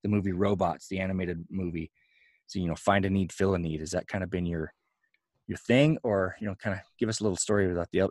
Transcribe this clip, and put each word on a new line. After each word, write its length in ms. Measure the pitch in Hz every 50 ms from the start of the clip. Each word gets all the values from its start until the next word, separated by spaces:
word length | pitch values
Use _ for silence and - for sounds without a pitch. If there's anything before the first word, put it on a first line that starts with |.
the 60 | - 104
movie 240 | 104 101 95 98
Robots, 560 | 92 87 101 101 101 87 90 85 78 71 - -
the 120 | 95 92
animated 440 | 95 95 95 92 92 87 87 82 85 -
movie. 400 | - 95 92 87 82 82 80 - _ _ _ _ _ _ _ _ _ _ _
So, 120 | _ - 95
you 100 | 90 85
know, 60 | 80
find 300 | - - - 98 101 95
a 60 | 98
need, 200 | 95 98 95 85
fill 240 | - - 95 98 98
a 40 | 87
need. 220 | 85 80 80 78
Has 100 | 80 80
that 180 | 90 87 - -
kind 160 | - 101 92
of 60 | 87
been 160 | 92 90 87
your, 260 | 87 85 82 78 - _ _ _ _ _ _ _ _ _ _ _ _ _ _ _
your 120 | - - -
thing, 400 | - - 117 127 143 156 160 -
or, 340 | - 120 104 98 92 92 92 -
you 60 | 110
know, 80 | 104 95
kinda 280 | - - 110 95 92 - _ _ -
give 120 | 120 110
us 100 | 110 -
a 20 |
little 140 | 107 107 90
story 340 | - - - 107 104 98 92
about 200 | 87 87 85 -
the 100 | - 90
ev-, 100 | 95 -